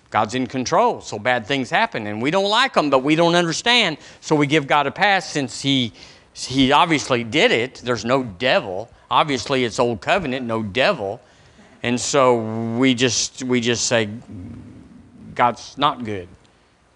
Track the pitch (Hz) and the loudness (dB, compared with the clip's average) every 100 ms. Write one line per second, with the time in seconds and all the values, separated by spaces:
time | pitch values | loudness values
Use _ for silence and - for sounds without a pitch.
0 | _ 107 110 127 123 131 120 170 240 139 | _ -2 0 -2 -4 -4 0 2 2 -2
1 | - 110 110 123 104 139 123 170 226 135 | -8 -6 -2 -2 0 -4 0 0 0 -4
2 | 104 104 127 190 196 214 262 208 151 135 | -6 -4 0 0 0 0 0 0 2 2
3 | 131 156 170 175 170 151 233 240 196 151 | 4 4 4 4 2 0 2 2 2 -2
4 | - - - 156 143 156 139 151 143 147 | -12 -18 -2 2 4 2 2 2 2 0
5 | 202 190 - 151 127 - 139 135 117 - | 2 2 0 -6 -6 -4 0 0 0 -6
6 | - - _ - - 131 131 143 175 156 | -20 -20 _ -14 -6 2 4 6 4 0
7 | - 123 113 135 240 151 127 - 123 120 | 0 -2 0 0 2 2 -2 -6 -4 -4
8 | 110 135 123 87 127 180 120 92 113 - | 0 0 -2 -4 0 0 0 -8 -10 -18
9 | _ 127 160 131 - 131 120 - 120 113 | _ 0 0 -2 -2 -2 -2 0 -2 0
10 | - 185 156 127 120 113 110 98 151 170 | -2 -2 -2 -6 -4 -4 -4 0 0 0
11 | 98 113 - _ - - - - 120 120 | -6 -8 -14 _ -20 -20 -20 -8 -4 -4
12 | - 147 127 120 110 113 113 113 131 120 | 0 4 4 4 0 -4 -4 2 2 4
13 | 127 110 - - 131 127 117 113 - 120 | 2 0 -4 -6 -2 0 0 -2 0 0
14 | 107 113 - - - - - - - - | 0 -6 -14 -16 -16 -16 -18 -20 -20 -20
15 | - - - - 123 113 - - 147 127 | -20 -20 -16 0 0 0 -10 -2 -2 -2
16 | 117 101 87 - _ _ _ _ _ | -6 -8 -10 -18 _ _ _ _ _